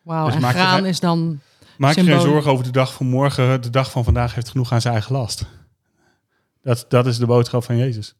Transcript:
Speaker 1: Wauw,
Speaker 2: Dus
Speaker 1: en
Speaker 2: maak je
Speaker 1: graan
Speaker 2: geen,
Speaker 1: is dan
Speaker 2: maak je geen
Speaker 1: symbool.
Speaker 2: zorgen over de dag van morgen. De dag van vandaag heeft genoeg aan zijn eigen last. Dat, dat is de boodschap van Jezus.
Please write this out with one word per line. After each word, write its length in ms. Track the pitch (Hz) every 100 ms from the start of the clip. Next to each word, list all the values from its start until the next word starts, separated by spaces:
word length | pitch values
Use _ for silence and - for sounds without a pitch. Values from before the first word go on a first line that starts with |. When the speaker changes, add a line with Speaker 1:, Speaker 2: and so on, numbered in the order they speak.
Speaker 1:
Wauw, 240 | 165 165 156
Speaker 2:
Dus 100 | -
Speaker 1:
en 60 |
Speaker 2:
maak 120 | 123
je 40 | 127
Speaker 1:
graan 160 | 185 185
Speaker 2:
geen, 100 | 190
Speaker 1:
is 140 | 170
dan 400 | 175 170 165 147 _ _ _ -
Speaker 2:
maak 160 | 135
je 60 | 160
geen 80 | 175
Speaker 1:
symbool. 160 | 139 131
Speaker 2:
zorgen 200 | 151 143
over 120 | 131
de 80 | 123
dag 220 | 127 131
van 120 | - 131
morgen. 560 | 127 139 139 127 131
De 80 | 120
dag 220 | 123 131
van 120 | 139
vandaag 320 | 110 120 120 123
heeft 140 | 117
genoeg 220 | 131 123
aan 100 | 117
zijn 120 | 120
eigen 200 | 113 - 135
last. 300 | 113 - - - _ _ _ _ _ _ _ _ _ _
Dat, 240 | 131 120 -
dat 160 | 123 127
is 120 | 117
de 80 | 120
boodschap 380 | 120 120 123
van 140 | - 120
Jezus. 380 | 127 113 107 _